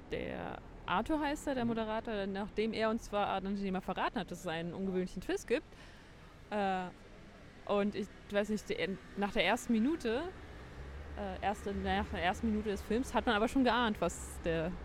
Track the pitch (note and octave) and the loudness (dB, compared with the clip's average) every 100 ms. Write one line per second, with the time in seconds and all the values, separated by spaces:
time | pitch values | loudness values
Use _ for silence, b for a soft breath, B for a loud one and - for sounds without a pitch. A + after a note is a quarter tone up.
0 | - - - - F3 - - - - F3+ | -6 -4 -2 -4 -6 -8 -12 -8 0 2
1 | A#3 D#4 D4 D4 - B3+ A#3 A3+ A3 A3 | 2 2 2 0 0 0 2 0 0 -2
2 | A3+ G#3+ G3 F#3+ G3+ - A3 G3 A3 A3+ | -2 -2 0 -2 -2 0 0 2 2 2
3 | - G#3 G3+ G3 F#3+ G3+ G3 F#3 F#3+ F#3 | 0 0 2 2 0 -2 0 0 0 0
4 | D4+ A3+ F3 E3+ F#3 E3 E3+ E3 F#3+ F#3 | 0 0 -4 -4 -2 -2 -2 -2 0 0
5 | F#3 F#3 - F#4+ - C4 - b b b | 0 -4 -2 -2 0 0 -2 b b b
6 | b b b b - G#3+ G3 F#3 F3+ - | b b b b -4 0 2 0 -2 -10
7 | - - - - - - - G3+ G3+ - | -18 -18 -18 -18 -18 -10 2 4 4 0
8 | G#3 - - G3+ G#3 G#3+ - - E3+ F#3 | -6 -8 -2 0 2 0 0 -2 0 -2
9 | - - G3+ G#3+ F3 A#3+ - A3+ B3 E4 | -6 -2 0 4 6 4 4 4 4 2
10 | A#3 A#3 F4 - - - - - - - | 0 0 -2 -8 -12 -12 -12 -10 -10 -10
11 | - - G3+ F#3 F#3+ G#3 G3+ G3 F#3+ F#3+ | -8 -6 -6 -2 0 0 -2 -2 2 2
12 | G#3 G3 E3+ G#3 A3+ G#3+ G#3 F#3+ - A3 | 2 2 2 2 2 2 0 -2 0 0
13 | C4+ A3+ A#3 G#3 A3+ C4+ B3 A3+ A#3 G#3+ | 2 2 4 4 4 6 6 6 4 2
14 | F3 - - - E3+ E3 E3 F3+ | 0 0 -8 -4 0 2 0 -4